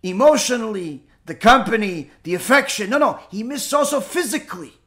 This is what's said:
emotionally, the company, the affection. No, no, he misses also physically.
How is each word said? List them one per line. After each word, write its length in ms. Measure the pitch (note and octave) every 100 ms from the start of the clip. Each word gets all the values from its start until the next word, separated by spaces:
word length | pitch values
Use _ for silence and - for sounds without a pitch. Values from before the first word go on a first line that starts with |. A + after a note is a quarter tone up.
emotionally, 1000 | F#3 F#3 C#4+ D4 - B3 A3 G3+ E3+ C#3 _ _ -
the 100 | D#3
company, 760 | A3 C4 - A3+ G#3 E3+ C#3 _
the 100 | D#3+
affection. 560 | F3 F3+ C4+ C4+ - G3+
No, 80 | C#4
no, 220 | C#4+ - -
he 140 | G3
misses 280 | A#3 C#4+ -
also 300 | C#4+ C#4+ C#4+
physically. 720 | - E4+ E4 C4+ - F3 C#3 _